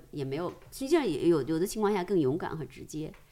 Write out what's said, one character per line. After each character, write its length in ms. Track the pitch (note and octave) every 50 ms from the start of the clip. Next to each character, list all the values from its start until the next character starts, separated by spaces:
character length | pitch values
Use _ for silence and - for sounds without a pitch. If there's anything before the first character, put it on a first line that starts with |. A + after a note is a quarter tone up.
| - -
也 120 | - D3+ C3+
没 120 | C3+ C3+
有， 120 | D3+ F3+ E3+ - - - -
实 80 | - -
际 100 | C4+ C4+
上 180 | E4 E4 C4+
也 220 | G#3 D3+ - - E3+
有， 140 | F3 D3+
有 160 | B2+ C3+ D#3+ D#3+
的 80 | F3+
情 160 | - - A3
况 100 | G#3+ G3+
下 100 | G#3+ F#3+
更 160 | F3 - G#3 F3+
勇 200 | D3 B2+ C#3 F3+
敢 180 | F#3 - -
和 80 | D#3+ C#3+
直 180 | - - - -
接， 280 | - - D3+ D#3 F3 G3 - - -